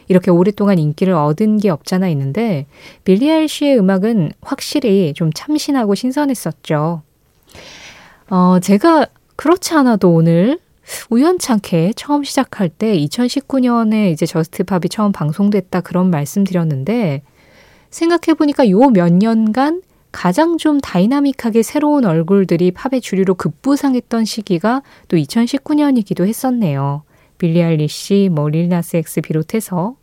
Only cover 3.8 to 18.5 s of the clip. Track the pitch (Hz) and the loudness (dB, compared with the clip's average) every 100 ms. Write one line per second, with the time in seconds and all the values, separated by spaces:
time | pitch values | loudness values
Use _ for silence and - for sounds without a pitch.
3.8 | 185 190 214 226 151 - - 277 - 302 | 4 2 0 0 -2 -6 -10 -10 -6 -2
4.8 | 240 196 156 151 160 - - 302 - 277 | 0 2 0 0 -4 -4 -4 -4 -2 -2
5.8 | 208 202 254 277 277 254 170 - - 151 | 0 -2 -2 -2 -2 -4 -8 -10 -4 -2
6.8 | 160 165 - _ _ _ _ - - - | -2 -4 -10 _ _ _ _ -20 -20 -20
7.8 | - - - _ - 185 180 185 180 202 | -20 -20 -20 _ -4 0 2 2 2 2
8.8 | 330 311 - _ _ - 294 370 - 311 | 4 2 0 _ _ -4 -2 0 0 0
9.8 | 254 214 185 165 165 170 214 339 _ _ | 2 2 2 4 2 2 2 -2 _ _
10.8 | - - - 233 320 370 - 214 - 165 | -18 -16 -4 0 2 0 0 -2 0 0
11.8 | 175 - - 294 277 - 254 - 175 - | 0 -2 -2 -2 -2 -4 -4 -4 -4 -2
12.8 | 220 185 147 - 247 277 - 269 247 233 | -2 0 -2 -2 -4 -4 -4 0 0 0
13.8 | 220 220 202 151 170 165 160 - 185 185 | 0 2 0 0 -2 -2 -4 -4 -2 -2
14.8 | 175 - 208 - 147 156 202 208 185 180 | -2 -2 -2 0 -2 0 0 0 -2 -6
15.8 | 180 180 185 156 143 202 196 180 160 135 | -2 0 2 0 -2 -2 0 0 -2 -2
16.8 | 139 240 185 139 - _ _ - _ _ | -2 -2 -2 -4 -8 _ _ -20 _ _
17.8 | _ - 330 339 - 302 302 | _ -4 0 0 0 0 0